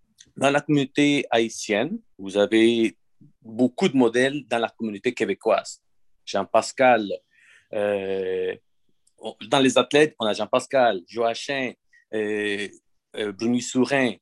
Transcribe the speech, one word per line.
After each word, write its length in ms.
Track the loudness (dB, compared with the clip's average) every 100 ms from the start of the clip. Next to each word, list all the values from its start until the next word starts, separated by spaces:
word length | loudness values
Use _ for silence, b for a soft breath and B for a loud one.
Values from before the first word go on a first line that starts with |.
| _ _ _ -2
Dans 140 | 0
la 100 | 0
communauté 680 | 2 0 0 2 2 2 0
haïtienne, 680 | 0 0 -4 -2 -2 -2 -6 -12 -18
vous 180 | -6 0
avez 600 | 2 4 4 4 0 -2 _ _ -20 _
beaucoup 460 | -12 -2 0 0 0
de 80 | 2
modèles 500 | 2 4 0 -2 -4
dans 120 | -4
la 100 | -4
communauté 440 | -6 -10 -6 -6
québécoise. 680 | -2 -4 -2 0 0 -2 -12 _ _ _ _ -8
Jean-Pascal, 840 | -6 0 0 0 2 4 4 0 -8 _ b b b b
euh, 800 | -4 -2 -2 -4 -4 -4 -4 -6 -8 _ _ _ _ _ _ -16 -14 -2
dans 120 | 2
les 180 | 4 4
athlètes, 380 | 2 4 2 2
on 60 | -4
a 80 |
Jean-Pascal, 680 | -4 -2 -2 0 2 2 0 -4
Joachim, 680 | -4 -2 -2 -6 -6 -6 -10 _ b _
euh, 540 | -4 -4 -4 -4 -4 -8 -12 _ _ _ -8
euh, 160 | -8
Bruni 300 | -4 -2 -2
Sourin. 520 | -2 -2 0 0 0 -4